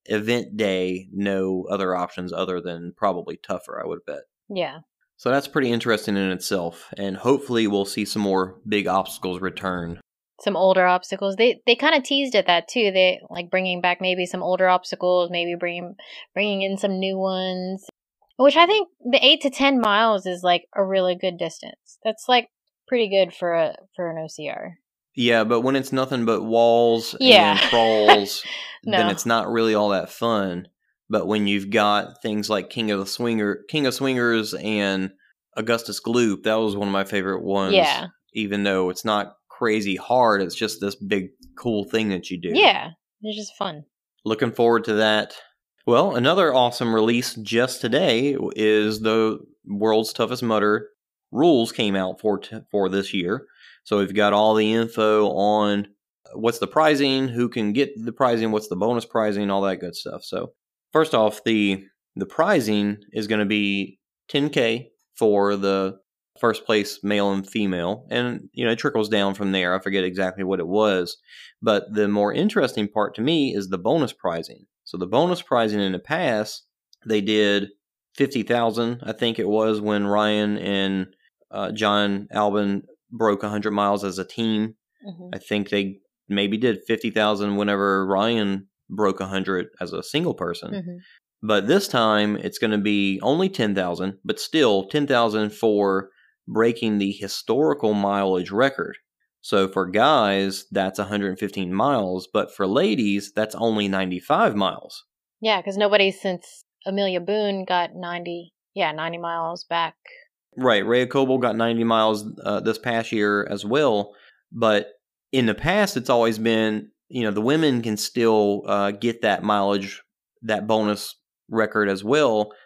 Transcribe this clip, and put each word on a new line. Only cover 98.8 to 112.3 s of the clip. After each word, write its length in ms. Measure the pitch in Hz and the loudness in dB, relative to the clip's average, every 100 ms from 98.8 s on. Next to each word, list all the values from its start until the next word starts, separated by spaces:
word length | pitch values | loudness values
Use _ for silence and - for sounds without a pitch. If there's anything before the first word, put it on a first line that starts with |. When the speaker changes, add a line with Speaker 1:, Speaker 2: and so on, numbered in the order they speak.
| - - _ _ _ _ | -8 -10 _ _ _ _
Speaker 1:
So 260 | - 101 95 | -2 0 2
for 180 | 95 90 | 0 0
guys, 760 | 101 131 151 104 98 98 95 - | 2 4 4 4 2 -2 -4 -6
that's 280 | 98 95 98 | -2 -2 -2
a 60 | 101 | -4
hundred 340 | 104 101 92 | -2 -2 -4
fifteen 340 | 101 - 90 | -6 -4 -4
miles, 540 | 95 131 135 95 92 - | 0 0 0 -2 -4 -4
but 220 | 107 - | -2 -2
for 140 | - 95 | -2 0
ladies, 640 | 113 196 196 104 101 - | 2 2 2 0 0 -2
that's 220 | - 110 - | -4 -4 -2
only 320 | 117 107 101 | 0 0 0
ninety-five 680 | 95 95 90 - 160 220 104 | 0 -2 -4 -2 0 2 0
miles. 500 | 95 - - - - _ _ _ | -2 -4 -12 -20 -20 _ _ _
Speaker 2:
Yeah, 200 | 220 202 | 0 0
'cause 160 | 202 196 | -2 0
nobody 340 | 208 202 196 | 2 4 2
since 520 | 190 196 180 - - _ _ - | 0 -4 -6 -8 -20 _ _ -8
Amelia 360 | 196 196 180 | -4 -2 -2
Boone 420 | 175 214 208 196 185 | -2 -2 -2 -4 -2
got 260 | 180 175 165 | -2 -2 -6
ninety, 580 | 175 175 175 175 175 _ _ 196 | -10 -10 -8 -10 -12 _ _ -4
yeah, 160 | 165 | -2
ninety 260 | 151 165 170 | -2 -6 -6
miles 460 | 170 170 165 175 | -6 -4 -4 -8
back. 320 | - 170 160 - - - _ _ _ - | -6 -4 -4 -8 -20 -20 _ _ _ -2
Speaker 1:
Right, 280 | 127 107 101 | 2 2 2
Rhea 220 | 123 127 | 2 2
Coble 300 | 139 131 131 | 0 2 2
got 180 | 120 110 | 0 0
ninety 300 | 113 117 117 | 0 0 2
miles, 400 | 113 110 107 104 | 2 2 0 -4